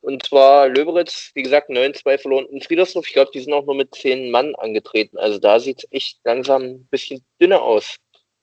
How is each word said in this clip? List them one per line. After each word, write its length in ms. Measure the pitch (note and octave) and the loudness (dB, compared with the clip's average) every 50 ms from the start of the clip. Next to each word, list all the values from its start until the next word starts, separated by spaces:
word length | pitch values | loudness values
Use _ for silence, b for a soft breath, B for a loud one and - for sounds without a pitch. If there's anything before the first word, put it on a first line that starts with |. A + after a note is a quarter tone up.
Und 240 | - C3 C#3 B2+ - | -10 -10 -10 -8 -8
zwar 440 | - C#3+ C#3 C3+ C3+ C#3 C#3+ C#3 C3 | 0 4 6 8 8 8 8 6 4
Löberitz, 640 | B2+ C3+ D3+ E3+ E3 F3 E3+ - - - - - - | 2 0 0 0 0 -2 -2 -2 -6 -16 -16 -14 -12
wie 80 | C#3 C3 | -10 -4
gesagt, 280 | B2+ C#3+ D3 - - | 0 0 0 0 0
neun 220 | C3 B2 C3 C#3+ C#3+ | -2 0 0 0 -2
zwei 240 | - - C#3+ C#3 C#3 | -4 -2 0 0 0
verloren. 280 | - C#3 C3+ C3+ - - | 0 -2 -2 -2 -2 -4
In 100 | C#3 C3 | -14 -14
Friedersdorf, 460 | - - E3 E3 F#3 F3+ - F3 D3+ | -6 -4 0 0 0 0 -2 -8 -8
ich 80 | - - | -2 2
glaub, 180 | C#3 C#3 - - | 2 2 2 0
die 80 | C#3 | -12
sind 120 | B2+ D3 D3 | -6 -4 -4
auch 120 | C#3+ C#3 | -4 -2
nur 100 | C#3+ C#3 | -4 -4
mit 200 | C#3 C3+ _ - | -4 -4 _ -8
zehn 360 | - - C3+ C3 C3 C3 B2 | -6 -2 -2 -2 -2 -4 -2
Mann 240 | A#2 A#2+ C#3 D3+ - | 0 0 0 0 -6
angetreten. 600 | - G2 A2+ G#2+ G#2+ - - - A2 G#2+ - - F2+ | -8 -8 -6 -6 -6 -6 -4 -4 -4 -4 -4 -6 -4
Also 200 | - G#2+ G#2 G2 | -2 -2 -2 2
da 200 | G#2 G#2 G#2+ A#2 | 2 4 4 4
sieht's 280 | B2+ C3+ B2+ - - - | 2 -2 -10 -10 -12 -10
echt 300 | - C3+ - - - _ - | -10 -10 -10 -10 -14 _ -4
langsam 380 | A#2+ A#2 C3 B2+ C#3 C3+ C3 C3 | -4 -4 -4 0 0 0 0 0
ein 240 | B2+ B2+ C3 C3 | -6 -12 -16 _
bisschen 380 | - - B2+ - - C#3 B2+ _ _ _ - | -8 -8 -8 -8 -8 -16 -16 _ _ _ 0
dünner 220 | F3 F#3 G3 E3 A#2+ | 2 2 2 2 2
aus 340 | A#2+ A2 G#2 - - - - _ _ _ _ _ _ _ _ | 2 0 0 0 -4 -16 -18 _ _ _ _ _ _ _ _